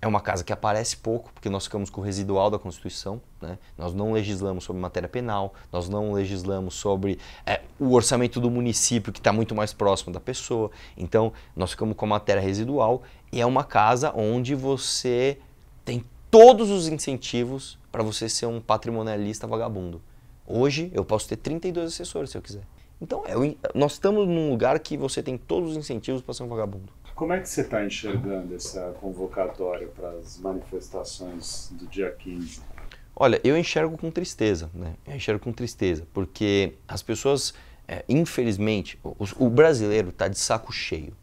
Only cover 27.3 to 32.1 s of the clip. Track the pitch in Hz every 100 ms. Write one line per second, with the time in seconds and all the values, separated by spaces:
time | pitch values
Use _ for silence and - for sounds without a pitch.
27.3 | 185 185 - 135 110 101 - 107 101 110
28.3 | 98 90 87 - 95 90 90 98 90 92
29.3 | - 92 - 90 90 87 - 90 87 82
30.3 | 90 92 95 - 92 - 95 90 - 92
31.3 | 87 85 - - 90 85 - 95